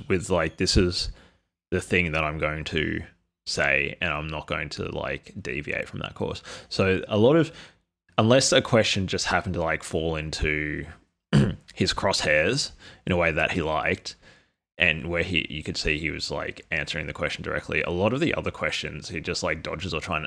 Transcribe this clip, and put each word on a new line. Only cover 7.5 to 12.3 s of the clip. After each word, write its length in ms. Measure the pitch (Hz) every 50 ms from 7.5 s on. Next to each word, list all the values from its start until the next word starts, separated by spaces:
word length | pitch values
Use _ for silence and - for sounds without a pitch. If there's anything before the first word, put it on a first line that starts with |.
| - - - - _ _ _ _ _ _ _ _ _
unless 340 | - 110 110 123 135 127 - 156
a 80 | 139
question 460 | - - - 113 104 - - 101 95
just 180 | 87 - 87 -
happened 300 | - 90 87 - 95 87
to, 60 | 87
like, 220 | 82 82 80 80 -
fall 320 | - - 85 80 82 80
into 680 | 78 78 78 73 - - 78 76 76 76 76 73 73 71 80 - - _ _ _ _ _ -
<clears throat> 420 | - - - 104 78 - - - -
his 200 | - 101 90 -
crosshairs 760 | - - 98 92 - - 80